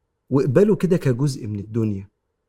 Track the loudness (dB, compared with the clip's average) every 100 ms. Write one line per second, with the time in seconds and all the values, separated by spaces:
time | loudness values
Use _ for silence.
0 | _ _ -2 0 2 4 4 2 2 0
1 | 0 0 -2 -4 -8 -8 -6 -4 -2 -4
2 | -10 _ _ _